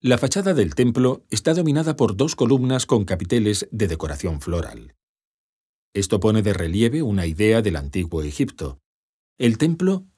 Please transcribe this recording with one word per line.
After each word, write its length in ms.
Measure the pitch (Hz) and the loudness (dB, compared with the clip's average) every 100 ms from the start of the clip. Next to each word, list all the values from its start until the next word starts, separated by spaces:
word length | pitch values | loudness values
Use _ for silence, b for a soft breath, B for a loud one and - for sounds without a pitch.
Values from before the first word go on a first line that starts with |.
La 160 | 120 123 | 2 2
fachada 360 | 135 196 190 | 0 -2 0
del 220 | 165 92 - | 2 0 2
templo 500 | 123 120 127 131 _ | 0 2 0 0 _
está 240 | 110 - | -4 0
dominada 440 | 165 165 143 160 147 | 0 0 0 -2 0
por 180 | 113 98 | 0 0
dos 220 | 147 - | -2 0
columnas 480 | 120 135 127 131 - | 2 2 2 -2 0
con 180 | 120 | 0
capiteles 640 | 98 90 90 120 104 104 - | 0 -4 -2 0 2 0 -4
de 180 | 110 101 | -4 -4
decoración 500 | 80 76 71 92 78 | -4 -6 -6 -6 -6
floral. 560 | - 85 73 - 58 _ _ _ _ _ _ _ _ _ _ | -4 -4 -6 -12 -20 _ _ _ _ _ _ _ _ _ _
Esto 280 | 101 95 104 | -6 0 2
pone 200 | 107 110 | 4 2
de 120 | 104 | 2
relieve 480 | 92 82 92 117 147 | 0 -2 2 2 2
una 240 | 139 98 85 | 0 0 -2
idea 360 | 80 107 113 | 2 4 4
del 140 | 104 80 | 2 -2
antiguo 460 | 71 92 82 80 | -4 -4 -4 -4
Egipto. 560 | 76 73 - - 73 67 _ _ _ _ _ _ | -6 -4 -4 -4 -12 -12 _ _ _ _ _ _
El 200 | 123 113 | 0 2
templo 480 | 156 165 185 190 - | 0 2 0 0 -4